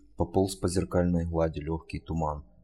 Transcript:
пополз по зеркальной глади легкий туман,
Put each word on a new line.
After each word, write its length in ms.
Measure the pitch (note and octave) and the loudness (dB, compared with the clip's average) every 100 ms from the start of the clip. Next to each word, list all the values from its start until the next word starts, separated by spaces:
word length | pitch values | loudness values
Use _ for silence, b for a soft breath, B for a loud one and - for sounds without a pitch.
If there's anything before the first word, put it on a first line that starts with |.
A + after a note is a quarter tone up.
| - - | -14 -4
пополз 380 | F2 F#2+ G2 | 0 2 0
по 140 | - F#2 | 0 0
зеркальной 580 | F2+ F2 F#2 F2 F2 E2+ | 0 2 2 4 2 0
глади 320 | E2 E2 D#2 | 0 0 0
легкий 400 | D2+ D#2+ - D#2+ | -4 -6 -6 -10
туман, 460 | - E2 D2+ D2 - - | -4 -2 -2 -4 -10 -20